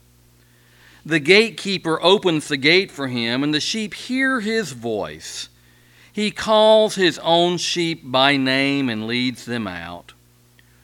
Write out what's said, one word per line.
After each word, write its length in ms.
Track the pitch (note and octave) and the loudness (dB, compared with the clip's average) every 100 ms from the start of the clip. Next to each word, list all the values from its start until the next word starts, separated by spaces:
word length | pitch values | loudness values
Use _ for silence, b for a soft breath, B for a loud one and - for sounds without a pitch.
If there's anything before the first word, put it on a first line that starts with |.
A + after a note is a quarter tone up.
| _ _ _ _ b b b b b b | _ _ _ _ b b b b b b
The 160 | - D#3+ | -2 0
gatekeeper 840 | C#3 G3 A3+ D3+ G3 F#3 E3 D#3 | 4 4 4 -2 -6 -4 -4 0
opens 460 | E3+ G3+ F#3 D#3+ - | 4 4 2 -2 -2
the 80 | C#3+ | -2
gate 340 | C3+ F3 G3 | 2 2 2
for 160 | - C3+ | -6 -6
him, 380 | B2 A#2 B2+ | -4 -2 -2
and 100 | C#3+ | -2
the 60 | D3+ | -2
sheep 340 | - A3+ G#3+ | -4 -4 -6
hear 460 | - - B3+ C4+ C4 | -10 -6 -2 0 0
his 320 | G#3 A3+ F3 | -2 -4 -4
voice. 760 | B2 A#2 G#2+ D#2+ D#2 - - - b b b b b b | -8 -6 -4 -6 -10 -14 -14 -14 b b b b b b
He 200 | - G#3 | -4 -4
calls 640 | - G#3+ G#3+ A3 A3 G#3+ G3 | -4 2 4 6 6 4 2
his 240 | F3+ - | 0 0
own 380 | D#3+ E3+ F3 F3 | 2 2 2 0
sheep 420 | - E3+ E3+ E3 | -4 -2 -2 -4
by 340 | C3+ B2+ C#3 C#3+ | -2 2 4 2
name 520 | C3 C3+ C#3 C#3 C3 | 2 0 0 0 -2
and 180 | A2 A2 | -4 -4
leads 380 | A#2+ B2+ A#2+ | -2 -4 -6
them 240 | - A#2+ G#2 | -8 -6 -6
out. 460 | F2 E2+ F2 - - _ _ _ _ b b | -8 -12 -14 -18 -20 _ _ _ _ b b